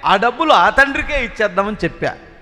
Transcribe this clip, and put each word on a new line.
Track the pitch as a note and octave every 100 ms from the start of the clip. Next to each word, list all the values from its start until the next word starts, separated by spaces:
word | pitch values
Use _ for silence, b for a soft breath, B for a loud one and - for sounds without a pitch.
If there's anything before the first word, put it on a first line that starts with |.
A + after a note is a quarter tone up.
| D3
ఆ | G3
డబ్బులు | A#3 B3 D#4+
ఆ | A3 F#3
తండ్రికే | G#3 C#4 C#4+ D4 C#4+ A3+
ఇచ్చేద్దామని | - G#3 F3+ G3+ G#3+
చెప్పా. | E3 - C#3+ - - -